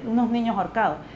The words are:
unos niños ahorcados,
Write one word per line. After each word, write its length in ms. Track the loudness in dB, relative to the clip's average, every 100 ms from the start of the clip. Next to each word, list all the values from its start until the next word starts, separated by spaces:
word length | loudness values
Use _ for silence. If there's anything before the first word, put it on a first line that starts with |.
unos 260 | -2 2 2
niños 260 | 2 0 0
ahorcados, 400 | -2 0 0 0 -8